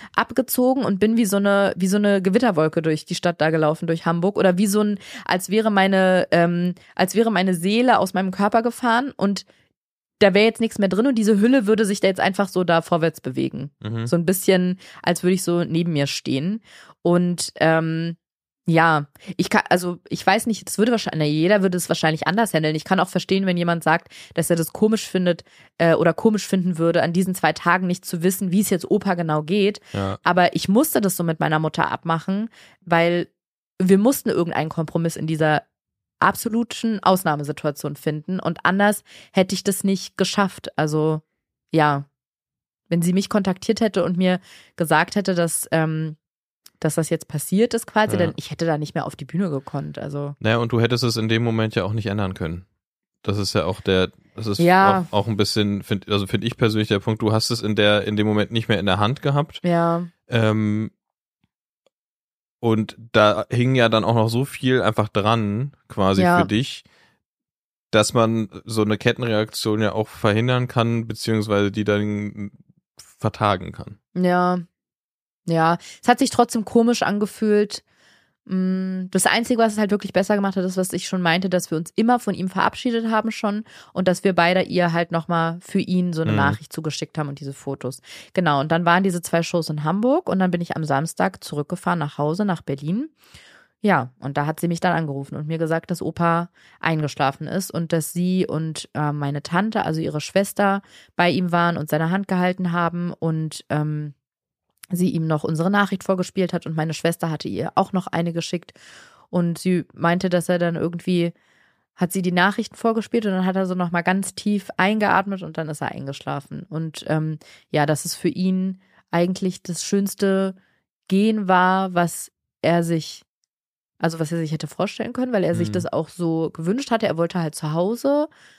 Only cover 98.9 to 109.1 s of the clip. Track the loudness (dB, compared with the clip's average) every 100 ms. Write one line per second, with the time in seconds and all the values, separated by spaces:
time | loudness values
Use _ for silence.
98.9 | -6 -4 -4 -4 -6 -4 -2 0 -2 -2
99.9 | -2 -4 -6 -2 -2 -2 0 0 0 -6
100.9 | -20 _ 0 0 2 0 2 2 0 -2
101.9 | -2 0 -2 -2 0 0 0 -2 -2 -2
102.9 | -2 -6 -4 -2 -2 -4 -8 -4 -2 -2
103.9 | -4 -8 -14 _ _ _ _ _ _ -6
104.9 | -2 0 0 0 -2 -2 -2 0 2 0
105.9 | -2 -2 -2 -2 -2 -2 -2 -4 -4 -4
106.9 | -2 -2 -2 -4 -4 -6 -6 -4 -2 0
107.9 | -2 -4 -4 -4 -4 -6 -8 -10 -20 -20
108.9 | -20 -20